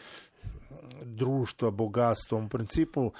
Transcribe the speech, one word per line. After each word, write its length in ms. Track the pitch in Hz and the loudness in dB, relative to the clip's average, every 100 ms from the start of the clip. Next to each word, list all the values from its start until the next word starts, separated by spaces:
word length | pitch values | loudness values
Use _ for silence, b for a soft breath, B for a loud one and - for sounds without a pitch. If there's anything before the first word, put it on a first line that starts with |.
| B B B B B B - 143 127 127 | B B B B B B -16 -18 -16 -14
društva, 680 | 120 110 127 135 120 - 117 | -12 -2 2 2 0 0 0
bogatstvom. 760 | 101 113 113 120 110 - 110 | 2 2 4 4 4 0 -2
U 40 | 107 | 0
principu, 640 | 117 110 - 160 - 120 | -4 0 2 2 2 0